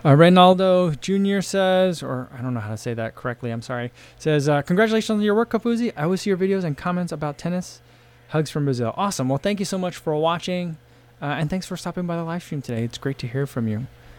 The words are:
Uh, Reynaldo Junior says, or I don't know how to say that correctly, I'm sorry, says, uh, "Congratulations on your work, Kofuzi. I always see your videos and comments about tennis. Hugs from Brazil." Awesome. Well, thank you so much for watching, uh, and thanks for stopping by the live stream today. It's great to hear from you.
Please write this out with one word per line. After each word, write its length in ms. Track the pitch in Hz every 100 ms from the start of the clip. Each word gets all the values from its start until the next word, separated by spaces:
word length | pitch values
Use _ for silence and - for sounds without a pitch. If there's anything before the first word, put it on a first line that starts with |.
Uh, 100 | 156
Reynaldo 840 | 143 170 180 180 185 190 180 180 147
Junior 400 | - 196 196 202
says, 640 | - 196 185 185 185 160
or 260 | 131 127 127 131
I 60 |
don't 100 | 127
know 80 | 120
how 100 | 107
to 60 | 110
say 160 | 123
that 220 | 113 113
correctly, 360 | - 127 117 120
I'm 120 | 117
sorry, 280 | 117 123 120 - - -
says, 300 | 156 151 143
uh, 120 | 143
"Congratulations 560 | - 180 220 220 214 214
on 60 |
your 120 | 208
work, 160 | 208 233
Kofuzi. 420 | 220 233 233 240 -
I 60 |
always 180 | 156 185
see 100 | 208
your 60 | 185
videos 260 | 190 196
and 140 | 175 139
comments 340 | 180 180 175
about 280 | 156 151 -
tennis. 420 | 170 180 - - - - - - -
Hugs 220 | 156 151
from 140 | 151
Brazil." 280 | 143 123 113 -
Awesome. 340 | 196 185 127
Well, 80 | 139
thank 220 | 202 202
you 40 |
so 140 | 196 190
much 180 | 180 -
for 180 | - 151
watching, 600 | 160 170 - 180 175 160 _ - - -
uh, 140 | 143 143
and 100 | 156
thanks 160 | 185
for 140 | - 180
stopping 280 | 180 170 175
by 100 | 170
the 60 |
live 200 | 165 175
stream 180 | - 151
today. 240 | 127 113
It's 140 | 117 -
great 180 | 139 135
to 80 | 123
hear 200 | 127 139
from 200 | 131 113
you. 200 | 107 135 - -